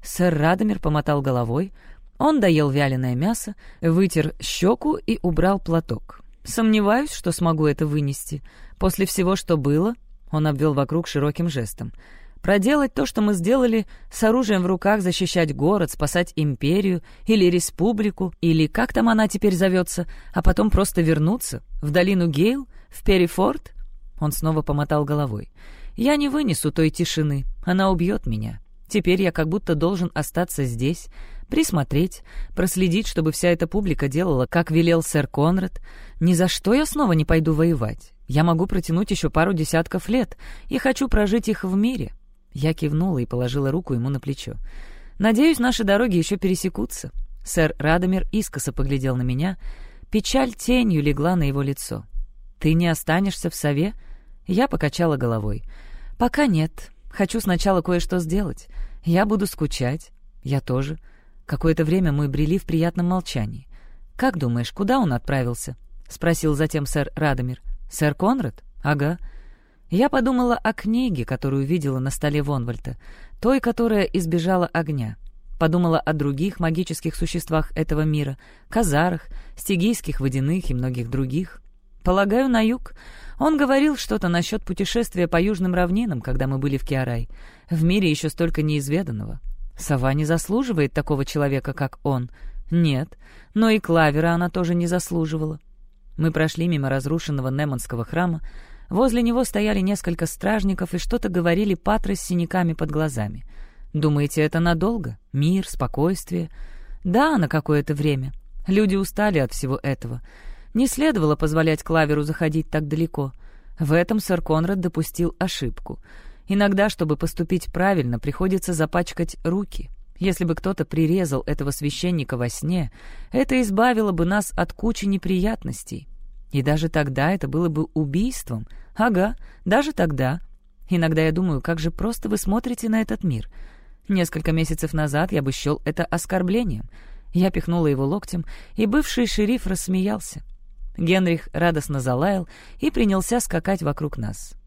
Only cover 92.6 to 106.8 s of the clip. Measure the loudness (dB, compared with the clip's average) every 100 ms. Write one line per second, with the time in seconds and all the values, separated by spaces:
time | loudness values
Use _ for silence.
92.6 | -2 2 4 2 -4 -12 -20 -20 -6 2
93.6 | 4 4 4 4 6 4 2 2 0 0
94.6 | 0 0 2 0 -2 -2 -2 -2 -4 -6
95.6 | -14 -20 -20 _ -16 -2 0 2 0 0
96.6 | -2 0 0 -2 0 -2 -2 -4 -2 -2
97.6 | -2 -4 -4 -6 -4 -2 0 -2 -8 -14
98.6 | -18 -20 -4 2 2 4 2 2 0 0
99.6 | 0 0 0 -2 -2 -2 -4 -2 -2 0
100.6 | 0 -2 -4 -4 -2 -2 0 0 2 2
101.6 | 2 0 0 0 0 -4 -2 -2 0 0
102.6 | 0 0 -2 -2 -2 -2 -6 -6 -14 -16
103.6 | -18 -18 -6 0 2 2 2 2 2 2
104.6 | 2 2 2 0 -6 -10 _ 0 2 2
105.6 | -2 -4 -4 0 0 0 -4 -4 -4 -8
106.6 | -14 -14